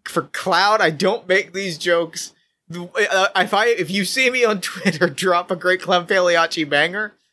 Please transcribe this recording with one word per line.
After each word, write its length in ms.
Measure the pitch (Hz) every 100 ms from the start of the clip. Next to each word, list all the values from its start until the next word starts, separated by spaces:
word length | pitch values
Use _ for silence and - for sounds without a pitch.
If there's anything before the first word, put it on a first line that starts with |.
for 180 | - 170
clout. 560 | - - 196 175 202 220
I 100 | 170
don't 360 | 151 185 220 180
make 260 | 190 170
these 220 | 180 196 156
jokes. 540 | 175 170 165 - - _ _ _ -
Uh, 560 | 170 175 - 208 190 196 190
if 160 | 185
I, 140 | 202 233
if 240 | 226 156
you 140 | 196
see 260 | 185 262 247
me 140 | 254
on 160 | 226 202
<laughs> 0 |
Twitter 480 | - 180 196 151 175
drop 420 | 135 185 175 180
a 60 | 180
Great 240 | 180 185
Clown 240 | 180 180 165
Pagliacci 640 | 196 180 170 165 165 147
banger, 460 | 147 165 202 214 _ _